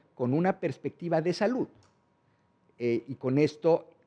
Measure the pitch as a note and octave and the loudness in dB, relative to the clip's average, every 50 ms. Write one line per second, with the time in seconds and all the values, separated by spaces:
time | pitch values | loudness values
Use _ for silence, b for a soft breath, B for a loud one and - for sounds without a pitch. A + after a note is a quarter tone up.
0 | b b _ - B2+ A#2+ C3 D#3 F3 F#3 F#3+ - - D#3+ C3 - - C#3+ - - | b b _ -6 -2 0 0 2 2 0 0 -2 -4 -6 -6 -6 -8 -10 -10 -8
1 | E3+ E3+ E3 D#3+ D#3 F3 F3 - G#3+ G3+ B3+ C4 F3+ - - - _ _ _ _ | -4 -2 -2 0 0 0 -2 0 -2 -2 0 -2 -4 -6 -8 -14 _ _ _ _
2 | _ _ _ _ _ _ _ _ _ _ _ _ _ _ _ - A#2+ A#2+ A#2 A#2 | _ _ _ _ _ _ _ _ _ _ _ _ _ _ _ -6 -2 -2 0 -2
3 | - - C3 - - B2+ C3 C#3+ D3+ D3 D3+ - - E3 D#3+ E3 - - - _ | -2 -6 -10 -6 -4 0 2 4 4 2 2 0 2 2 2 2 0 -6 -20 _
4 | _ | _